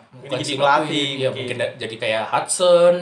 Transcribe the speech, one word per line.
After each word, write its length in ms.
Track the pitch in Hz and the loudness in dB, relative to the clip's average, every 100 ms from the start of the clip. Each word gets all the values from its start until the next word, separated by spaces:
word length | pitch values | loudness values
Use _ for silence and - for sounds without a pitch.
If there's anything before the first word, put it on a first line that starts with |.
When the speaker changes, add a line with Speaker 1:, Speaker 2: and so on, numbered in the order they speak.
| _ | _
Speaker 1:
mungkin 140 | - - | -20 -10
Speaker 2:
Bukan 120 | 123 | -8
Speaker 1:
jadi 80 | 147 | -6
Speaker 2:
si 80 | 131 | 0
Speaker 1:
pelatih, 240 | 139 147 | 2 2
Speaker 2:
McQueen. 260 | 156 156 139 | 0 -4 -4
Iya, 140 | 135 131 | -4 -4
Speaker 1:
mungkin. 80 | 120 | -4
Speaker 2:
mungkin 200 | 123 117 | -8 -6
da-, 180 | 117 - | -6 -8
jadi 180 | 113 113 | -12 -6
kayak 260 | 117 110 107 | -4 -4 -2
Hudson. 680 | 135 147 - 180 175 175 175 | -4 -4 0 4 6 6 2